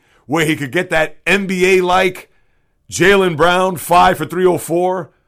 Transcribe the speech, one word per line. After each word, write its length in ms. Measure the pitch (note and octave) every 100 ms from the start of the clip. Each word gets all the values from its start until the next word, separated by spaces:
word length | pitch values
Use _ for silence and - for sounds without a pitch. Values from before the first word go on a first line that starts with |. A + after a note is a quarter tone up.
| _ _ -
where 180 | D#3 D#3
he 100 | D#3
could 160 | C#3+
get 180 | D#3+ F3+
that 260 | D#3+ D#3 - -
N 180 | G3 F#3+
B 320 | F#3 F3+ F#3+
A-like 540 | F3+ F3+ F#3+ F#3 - _ _ _ _ _ -
Jaylen 460 | G2+ F3+ G3+ F#3 D3+
Brown, 400 | E3+ F3+ F#3 E3+
five 420 | - F3 F#3 F#3
for 80 | D3+
three 200 | E3+ F3+
oh 120 | D#3+
four, 540 | - E3+ F3+ F#3 D3 _